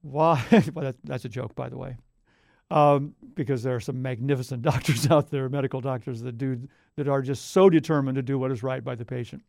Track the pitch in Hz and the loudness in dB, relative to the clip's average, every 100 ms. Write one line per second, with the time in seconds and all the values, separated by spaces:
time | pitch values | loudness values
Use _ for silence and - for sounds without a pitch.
0 | 147 139 160 151 113 220 - 165 139 120 | -8 0 2 2 4 4 4 -4 -8 -8
1 | - 131 127 110 117 - 127 123 131 123 | -10 -8 -8 -10 -10 -10 -10 -10 -14 -14
2 | _ _ _ _ _ _ _ 160 147 143 | _ _ _ _ _ _ _ 4 6 6
3 | 147 - - - 139 131 127 123 123 127 | 2 -10 -14 -8 -2 -2 -2 -4 -4 -6
4 | 131 120 135 135 127 127 127 127 - 113 | -6 -4 -2 -2 -2 -2 0 0 0 0
5 | 143 156 - 143 131 139 135 127 135 127 | 4 4 2 -4 -2 -2 -2 -4 -4 -6
6 | 127 113 123 117 135 123 131 _ _ - | -6 -8 -8 -6 -4 -4 -8 _ _ -6
7 | 143 139 131 135 - 185 190 160 - 151 | 0 0 -2 -6 0 6 8 6 4 0
8 | 135 131 127 139 131 123 131 131 139 120 | 0 -2 -2 -2 -2 -4 -4 -6 -6 -10
9 | 120 123 117 - | -8 -8 -10 -14